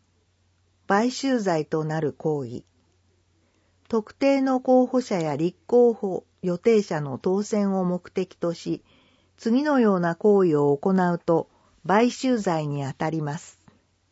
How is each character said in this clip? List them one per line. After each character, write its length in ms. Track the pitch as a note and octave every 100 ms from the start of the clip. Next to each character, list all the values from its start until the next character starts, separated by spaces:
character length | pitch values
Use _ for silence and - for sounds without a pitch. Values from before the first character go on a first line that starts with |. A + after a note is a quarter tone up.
| _ _ _ _ _ _ _ _ -
買 240 | G3+ B3
収 300 | B3+ C4+ B3
罪 240 | F#3+ D#3+
と 200 | D3+ D#3+
な 160 | D#3 D#3+
る 120 | D3+
行 320 | C3 D#3+ D3
為。 200 | A#2+ A#2+ - _ _ _ _ _ _ _ _ _ _ _ -
特 260 | A#3 G#3+
定 260 | - C#4 C#4
の 200 | C4+ C4
候 260 | C4 B3+ B3+
補 140 | B3+
者 180 | B3 F#3+
や 180 | D#3+ C#3
立 220 | E3+ - -
候 260 | A#3+ A#3+
補 320 | A3 G3 F3+ - _
予 160 | F3+ F3
定 240 | A#3 A3
者 180 | G3+ D#3+
の 180 | D3 B2+
当 240 | F#3 F#3+
選 320 | G#3 G#3+ G3
を 100 | F#3+
目 220 | F3+ F3+ -
的 240 | - F#3
と 200 | _ E3+
し、 280 | E3+ E3+ E3 _ _ _ _ _ _
次 260 | A3+ B3
の 180 | D4+ C#4
よ 160 | A3 F#3
う 40 |
な 140 | E3+
行 300 | E3+ G#3+ G3+
為 120 | F#3 D3
を 200 | C#3+ C#3+
行 140 | G3
う 280 | F#3+ F3+ E3+
と、 300 | - E3 - _ _ _ D#3
買 240 | G3+ A#3+
収 280 | - C4 A#3+
罪 280 | F#3+ D#3+ D3
に 180 | C#3+
あ 100 | C3+
た 160 | - D#3+
り 100 | D#3+
ま 160 | D3+ D#3
す。 200 | - _ _ _ _ _ _